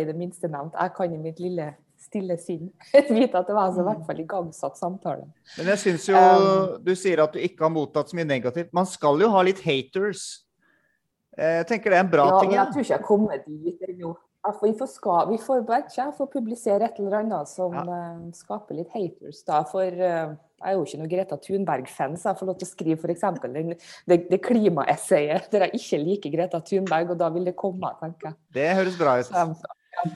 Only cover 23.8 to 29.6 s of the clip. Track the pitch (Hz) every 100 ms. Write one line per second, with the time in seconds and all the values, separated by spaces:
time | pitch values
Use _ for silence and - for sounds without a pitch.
23.8 | - - - 175 175 185 - 233 214 160
24.8 | - 147 - 175 147 170 - 208 175 220
25.8 | - 160 156 202 156 160 180 170 160 196
26.8 | 190 160 175 175 170 165 180 180 202 185
27.8 | 165 - 160 170 156 160 _ 131 151 190
28.8 | 190 180 151 123 120 180 165 160